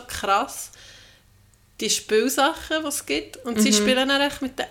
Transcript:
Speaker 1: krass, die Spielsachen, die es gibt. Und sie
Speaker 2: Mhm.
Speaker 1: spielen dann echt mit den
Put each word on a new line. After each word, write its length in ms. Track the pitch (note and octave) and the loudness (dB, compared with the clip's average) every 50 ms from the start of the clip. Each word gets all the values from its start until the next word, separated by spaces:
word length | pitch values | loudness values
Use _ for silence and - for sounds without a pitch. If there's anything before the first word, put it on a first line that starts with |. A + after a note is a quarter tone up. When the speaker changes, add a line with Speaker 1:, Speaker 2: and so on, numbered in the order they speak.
| B3 | -2
Speaker 1:
krass, 640 | - - - - G3 G3 G#3 B3 - - - - - - - - - - - - - - _ _ _ _ _ _ _ _ _ _ _ _ - | -4 -10 -6 0 2 2 2 2 -2 -6 -12 -14 -14 -16 -20 -20 -20 -20 -20 -20 -20 -20 _ _ _ _ _ _ _ _ _ _ _ _ -6
die 100 | A3 A3+ | -2 -2
Spielsachen, 920 | - - - - G#3+ G#3+ A#3 C4+ C4 - C4+ D4+ D#4+ - - - D#4+ D#4+ D#4+ | -2 -2 -2 2 2 2 2 2 2 2 2 2 2 -2 -6 -4 -4 -2 -2
die 40 | |
es 180 | D4 C#4 - - | -2 -4 -6 -4
gibt. 320 | - A#3+ - - - - - - | -4 -4 -6 -6 -8 -16 -12 -8
Und 160 | A#3+ A#3 G#3+ | -4 2 4
sie 100 | G#3+ G#3+ | 4 4
Speaker 2:
Mhm. 40 | G#3 | 4
Speaker 1:
spielen 340 | G#3 G#3 A#3 B3+ B3+ C4 C4+ | 4 4 2 2 2 2 2
dann 120 | C#4 C#4 | 2 2
echt 200 | C#4 C#4+ C#4+ - | 2 0 -2 -4
mit 180 | C#4 B3+ - - | -8 -8 -6 -6
den 60 | - - | -8 -6